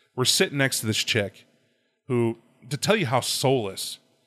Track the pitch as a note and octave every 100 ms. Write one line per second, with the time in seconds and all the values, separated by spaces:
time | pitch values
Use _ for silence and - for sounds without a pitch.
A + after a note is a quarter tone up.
0 | _ - B2+ - F#3+ C#3+ C3 - A2 G#2+
1 | - A2+ G2 - - _ _ _ _ _
2 | - B2 A#2 A#2 _ _ A#2+ C#3+ - A3
3 | C3 B2+ - - C3+ C3+ G2 F#2 - -
4 | _ _